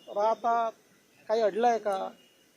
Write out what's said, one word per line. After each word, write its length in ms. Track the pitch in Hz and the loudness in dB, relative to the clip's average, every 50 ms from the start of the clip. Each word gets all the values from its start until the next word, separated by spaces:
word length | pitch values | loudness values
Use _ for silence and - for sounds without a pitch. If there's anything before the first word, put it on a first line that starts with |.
| - | -14
राहतात, 640 | - 214 202 208 220 226 220 - 233 233 233 226 226 220 _ _ _ _ _ _ _ _ _ _ | -8 -4 0 0 0 0 0 0 0 0 0 0 -4 -6 _ _ _ _ _ _ _ _ _ _
काही 140 | - 214 233 | -2 0 2
अडलंय 360 | 226 202 175 214 240 240 233 | 2 2 2 2 2 2 2
का? 320 | 214 214 214 196 190 190 185 - - _ _ _ _ _ _ _ | 2 -2 -4 -4 -4 -6 -8 -12 -16 _ _ _ _ _ _ _